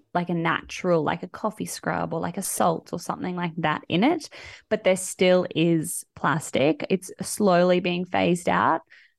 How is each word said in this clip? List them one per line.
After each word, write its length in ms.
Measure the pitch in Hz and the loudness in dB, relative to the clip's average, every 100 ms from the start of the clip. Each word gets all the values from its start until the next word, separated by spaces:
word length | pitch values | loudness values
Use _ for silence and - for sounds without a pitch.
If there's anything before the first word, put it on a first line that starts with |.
| _ | _
like, 160 | 175 175 | -4 -2
a 40 | |
natural, 680 | 170 165 160 - - 180 170 | 0 0 -2 -4 -6 0 2
like 200 | 147 170 | 2 -4
a 60 | 185 | -6
coffee 380 | - 220 - 175 | -6 -6 -6 -10
scrub 480 | - - 170 170 | -6 -4 -2 -2
or, 60 | 165 | -4
like, 180 | 175 175 | -4 -6
a 40 | |
salt 520 | 190 - 180 165 - | -6 0 0 0 -4
or 40 | 175 | -10
something 380 | - 170 180 180 | -8 -8 -6 -4
like 160 | 175 165 | -6 -2
that 240 | 156 151 - | -2 -2 -2
in 140 | 170 | 2
it, 260 | 240 339 - - - - - | 2 2 -4 -18 -20 -16 -4
but 140 | 214 | 0
there 120 | 185 185 | 2 0
still 500 | - - 185 180 175 | -2 0 4 4 2
is 500 | - 170 165 160 - - - | 0 2 2 0 -8 -12 -4
plastic. 680 | 165 147 - - - 302 - | -2 -2 -2 0 2 0 -2
It's 240 | 190 - - | -4 -4 -12
slowly 600 | 185 - 208 175 180 180 | -8 0 4 4 6 4
being 260 | 180 175 180 | 2 -2 -2
phased 420 | 196 175 175 - | 0 2 2 2
out. 320 | 175 131 330 - - _ | 2 2 2 -2 -20 _